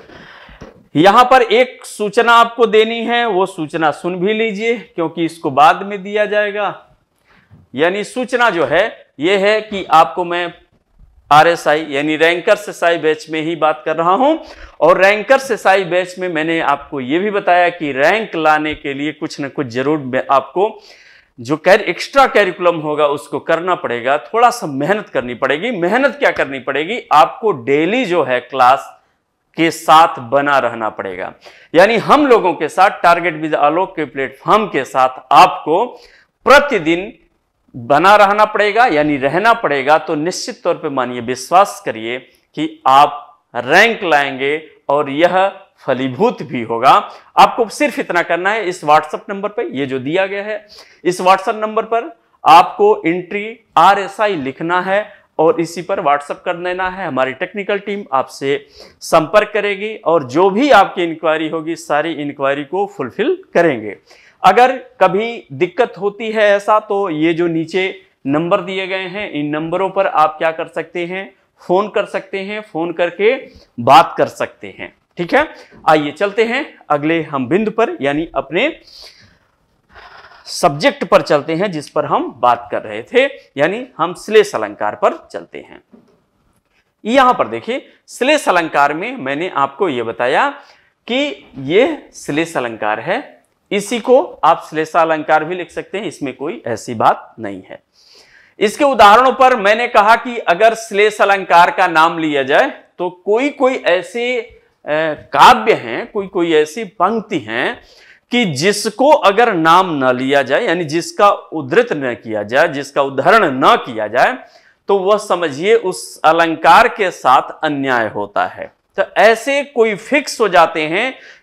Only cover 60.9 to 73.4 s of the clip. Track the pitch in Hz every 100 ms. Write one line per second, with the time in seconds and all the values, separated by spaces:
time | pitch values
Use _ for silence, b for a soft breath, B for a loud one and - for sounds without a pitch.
60.9 | - 170 156 165 156 156 165 156 160 -
61.9 | 147 160 143 147 139 135 139 143 185 196
62.9 | - 131 - 247 370 - - 170 123 107
63.9 | 95 b b b b 180 202 254 262 -
64.9 | - 185 185 233 233 - 135 175 - 240
65.9 | - 202 202 226 220 208 202 202 214 214
66.9 | 202 196 151 160 165 175 160 160 185 185
67.9 | 180 b b 135 143 170 202 175 190 185
68.9 | 190 185 190 202 147 147 151 165 180 190
69.9 | 196 190 147 156 - 165 160 156 - 160
70.9 | 180 175 185 196 _ _ _ - 180 208
71.9 | - 196 196 - 196 190 214 214 156 170
72.9 | 170 175 170 208 269